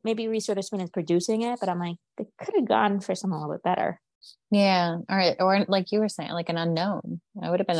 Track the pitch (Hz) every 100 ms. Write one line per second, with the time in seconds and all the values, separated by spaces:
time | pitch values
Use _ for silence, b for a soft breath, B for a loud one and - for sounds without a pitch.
0 | 220 220 226 220 - 196 190 202 175 196
1 | 156 175 175 220 233 240 190 175 175 170
2 | _ - 214 - - 403 240 214 208 202
3 | - 185 190 156 151 - 185 180 - -
4 | _ _ B B - 202 196 185 170 170
5 | - 190 180 - 185 196 196 190 175 208
6 | 214 - 151 170 170 165 170 160 190 190
7 | - 170 _ 202 160 175 185